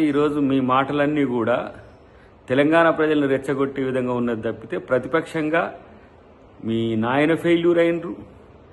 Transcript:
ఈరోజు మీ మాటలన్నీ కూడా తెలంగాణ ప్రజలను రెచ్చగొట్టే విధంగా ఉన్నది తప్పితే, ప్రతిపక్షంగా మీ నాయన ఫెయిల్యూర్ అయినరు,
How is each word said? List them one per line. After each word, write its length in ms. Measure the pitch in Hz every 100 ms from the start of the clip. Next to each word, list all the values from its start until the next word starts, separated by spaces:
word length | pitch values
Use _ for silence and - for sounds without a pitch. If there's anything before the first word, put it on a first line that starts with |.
| 156
ఈరోజు 300 | 143 151 147
మీ 200 | 135 135 127
మాటలన్నీ 520 | 131 139 147 143 151 135 120
కూడా 200 | 110 123 - - - - - - - - -
తెలంగాణ 400 | 131 147 165 165
ప్రజలను 380 | 160 156 151 139
రెచ్చగొట్టే 540 | 135 143 135 139 139
విధంగా 300 | 131 127 123 123
ఉన్నది 220 | 120 110 110
తప్పితే, 300 | 110 117 113 -
ప్రతిపక్షంగా 760 | 127 135 160 160 160 151 165 202 - - - - - - - - - 110
మీ 280 | 113 113 110 117
నాయన 280 | 139 151 156
ఫెయిల్యూర్ 440 | 170 170 170 170
అయినరు, 280 | 170 170 175 - - - - - -